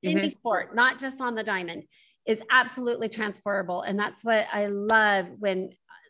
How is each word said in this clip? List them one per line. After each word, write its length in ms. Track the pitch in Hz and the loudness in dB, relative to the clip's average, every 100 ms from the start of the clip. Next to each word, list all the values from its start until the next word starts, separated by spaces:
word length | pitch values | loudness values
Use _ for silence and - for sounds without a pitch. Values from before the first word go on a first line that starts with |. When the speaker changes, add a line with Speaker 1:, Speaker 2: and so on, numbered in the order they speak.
Speaker 1:
any 160 | 185 180 | 0 0
Speaker 2:
Mm-hmm. 60 | 294 | 0
Speaker 1:
sport, 460 | - 233 185 - 214 | -2 -2 -2 0 2
not 240 | 254 254 | 2 2
just 200 | 269 269 | -6 -6
on 140 | 247 | -4
the 80 | 220 | -4
diamond, 420 | 214 190 170 165 - _ _ _ - | -2 -4 -4 -10 -14 _ _ _ -4
is 140 | 220 - | -2 4
absolutely 580 | 254 240 262 240 233 220 | 4 4 -2 -4 -2 -4
transferable. 720 | 226 214 - 202 202 180 180 | -4 -6 -4 -2 -2 -2 -4
And 160 | - 196 | -2 -2
that's 240 | 208 - | -4 -4
what 220 | 226 214 - | 0 2 2
I 140 | 208 202 | -2 -2
love 640 | 202 208 220 208 196 180 208 | -2 4 6 6 4 0 -4
when 300 | 208 185 190 - _ - | -2 -2 -4 -12 _ -20